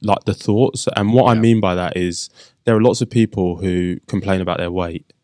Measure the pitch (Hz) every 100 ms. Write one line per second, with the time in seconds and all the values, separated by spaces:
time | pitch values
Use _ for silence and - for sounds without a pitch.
0 | - 101 - 101 - 104 131 120 - -
1 | 104 120 123 113 113 113 98 90 90 -
2 | 90 85 - - - _ - 110 120 117
3 | 120 120 110 107 90 85 92 90 90 87
4 | - 101 95 95 90 85 87 90 87 80
5 | - _